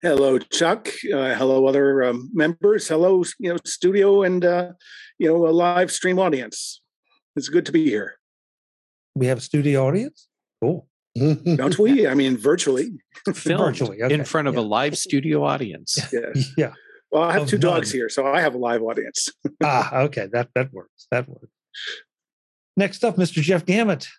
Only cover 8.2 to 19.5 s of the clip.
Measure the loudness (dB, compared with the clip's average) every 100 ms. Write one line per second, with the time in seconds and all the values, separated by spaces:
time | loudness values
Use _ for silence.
8.2 | _ _ _ _ _ _ _ _ _ -2
9.2 | -2 -2 -2 0 2 2 2 0 -4 _
10.2 | _ _ _ -6 -4 -4 -10 _ _ -2
11.2 | 0 0 0 0 0 2 4 4 4 2
12.2 | 2 2 2 2 2 0 -2 -8 _ -10
13.2 | -6 -4 -2 0 0 0 -4 -2 0 0
14.2 | 0 -2 -2 -2 0 0 0 -4 -2 -2
15.2 | 0 0 0 -2 -6 -10 -6 -6 -4 -6
16.2 | -4 -4 -2 -2 -4 -4 _ -20 -4 0
17.2 | 2 0 0 0 2 0 -2 -4 -4 -2
18.2 | 0 2 0 -2 -2 -2 -2 -4 -6 -6
19.2 | -8 -6 -8